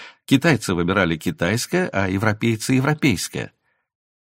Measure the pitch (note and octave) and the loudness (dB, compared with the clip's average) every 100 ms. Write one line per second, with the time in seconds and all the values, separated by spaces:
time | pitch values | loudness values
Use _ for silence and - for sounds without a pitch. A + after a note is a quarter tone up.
0 | - - - C#3 E3+ B2+ - F2 F2 G2 | -20 -20 0 2 4 2 0 -2 2 2
1 | F2 E2 F2+ D#2+ E2+ A2+ - F3+ F#3 G2 | 2 0 -4 -2 -2 -2 -2 -2 -2 -2
2 | G2 F#2+ A2 G#2 A#2 A2 - C3 C3+ D3+ | -2 0 0 0 -2 -2 0 0 2 0
3 | D3+ F2 - - A1 _ _ _ _ _ | 0 0 -4 -8 -10 _ _ _ _ _
4 | _ _ _ | _ _ _